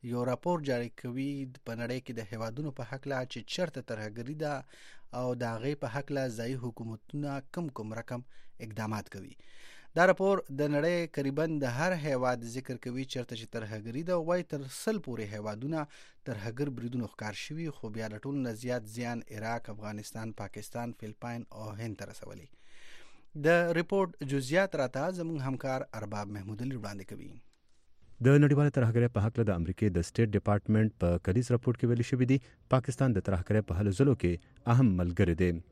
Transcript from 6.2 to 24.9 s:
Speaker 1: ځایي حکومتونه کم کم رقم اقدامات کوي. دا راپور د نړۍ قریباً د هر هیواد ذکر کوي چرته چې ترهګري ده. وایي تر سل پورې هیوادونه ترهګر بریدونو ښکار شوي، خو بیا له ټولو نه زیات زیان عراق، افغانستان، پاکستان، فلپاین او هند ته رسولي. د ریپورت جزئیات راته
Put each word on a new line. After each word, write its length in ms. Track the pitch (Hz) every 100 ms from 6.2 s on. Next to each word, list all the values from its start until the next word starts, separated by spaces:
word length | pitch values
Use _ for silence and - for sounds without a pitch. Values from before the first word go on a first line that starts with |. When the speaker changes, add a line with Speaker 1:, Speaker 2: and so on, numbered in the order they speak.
| 131 110
Speaker 1:
ځایي 180 | 117 131 123
حکومتونه 720 | 110 113 110 - 143 143 139 -
کم 200 | - 165 131
کم 120 | 107 110
رقم 260 | 117 123 127 - - - 113
اقدامات 480 | 107 110 107 98 98
کوي. 200 | 95 - - - - - - -
دا 80 | 180
راپور 320 | 180 190 196 - 135
د 100 | 147
نړۍ 360 | 147 156 175 165 -
قریباً 360 | 139 139 160 156
د 100 | 131 120
هر 160 | 170 180
هیواد 420 | 151 131 127 123 117
ذکر 240 | 120 127 127 -
کوي 180 | 123
چرته 320 | 131 131 120 113
چې 140 | 113 117
ترهګري 460 | 110 110 107 120 170
ده. 80 | 180 160
وایي 180 | 180 170
تر 80 | 147 135 -
سل 240 | - 220 -
پورې 260 | 117 104
هیوادونه 500 | 107 104 104 135 160 147 - - - -
ترهګر 420 | 110 107 120 143 120
بریدونو 320 | 120 123 113
ښکار 280 | - 107 98
شوي، 260 | - 156 165 -
خو 160 | 113 107
بیا 100 | 110
له 80 | 107
ټولو 180 | 139 139 127
نه 80 | 110
زیات 260 | 123 123 107
زیان 280 | 110 120 117 -
عراق، 360 | 107 110 117 -
افغانستان، 580 | 104 107 107 107 117 110 110
پاکستان، 560 | 101 - 101 120 120 113
فلپاین 420 | 107 104 120 120 -
او 180 | 104 107 104
هند 180 | 117 101
ته 80 | 98
رسولي. 360 | 101 - 104 - - - - - - - - - 156 147
د 240 | 170 170 165
ریپورت 380 | 175 196 185 - 139
جزئیات 480 | 139 127 165 190 156
راته 240 | 127